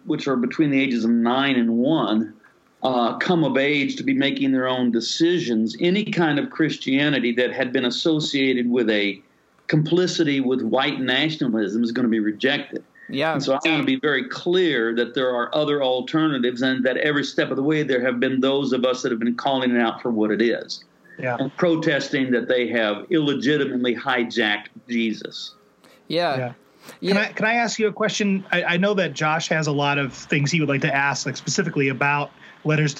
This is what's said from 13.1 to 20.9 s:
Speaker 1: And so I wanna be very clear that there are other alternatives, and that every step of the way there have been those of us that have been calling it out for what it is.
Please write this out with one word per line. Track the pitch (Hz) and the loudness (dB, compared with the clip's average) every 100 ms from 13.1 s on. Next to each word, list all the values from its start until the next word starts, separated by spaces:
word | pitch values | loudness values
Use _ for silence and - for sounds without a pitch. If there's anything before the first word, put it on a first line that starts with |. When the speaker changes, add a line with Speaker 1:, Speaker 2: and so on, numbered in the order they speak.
| 131 160 | -4 -2
Speaker 1:
And | 143 | 0
so | 131 | 0
I | 135 160 | 0 0
wanna | 151 | 0
be | 139 131 | 0 0
very | 147 135 131 | 0 0 -2
clear | - 180 180 170 123 113 117 | -6 0 2 2 2 0 0
that | 120 | -2
there | 139 127 | -2 0
are | 120 120 156 | 0 0 0
other | 147 147 | 0 0
alternatives, | 131 127 123 156 156 131 120 120 | 0 0 -2 0 0 0 -2 0
and | 131 127 127 | -2 0 0
that | 123 | 0
every | 151 143 | 0 0
step | 139 - 147 | -2 -2 -2
of | 131 | -2
the | |
way | 143 156 | 0 0
there | 135 123 | 0 0
have | 131 120 | 0 0
been | 131 131 | 0 0
those | 135 139 127 | 2 0 0
of | 127 | 0
us | 127 123 | 0 0
that | 131 | -2
have | 113 | -2
been | 117 120 | -2 -2
calling | 139 135 123 120 | 0 0 2 2
it | |
out | 113 - | 2 0
for | 123 | -2
what | 107 107 | 0 2
it | 101 | 2
is. | 117 - - - - | 0 0 -6 -14 -16